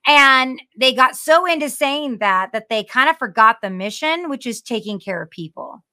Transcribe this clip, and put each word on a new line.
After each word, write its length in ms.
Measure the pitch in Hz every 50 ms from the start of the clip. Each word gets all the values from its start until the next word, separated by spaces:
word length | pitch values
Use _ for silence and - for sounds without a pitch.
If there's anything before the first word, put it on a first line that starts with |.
| _
And 520 | 269 294 285 277 269 262 262 262 262 262 - - _ _
they 180 | 214 254 262 240
got 220 | 240 254 254 254
so 300 | - - 302 311 339 370
into 240 | 359 330 311 302 277
saying 480 | - - 294 277 277 294 302 277 233
that, 340 | 180 214 202 190 185 190 - -
that 160 | 220 214 _
they 140 | 233 214 208
kind 240 | - - 254 262
of 120 | 302 320 _
forgot 420 | 247 220 170 226 220 220 226 _
the 80 | - 190
mission, 600 | 190 185 190 214 208 - 302 311 320 339 359 311
which 160 | 277 269 -
is 160 | 247 220 - _
taking 360 | - 247 220 170 208 208 190
care 220 | - 196 185 170
of 80 | 165 165
people. 540 | _ - 165 156 _ - - - - - _ _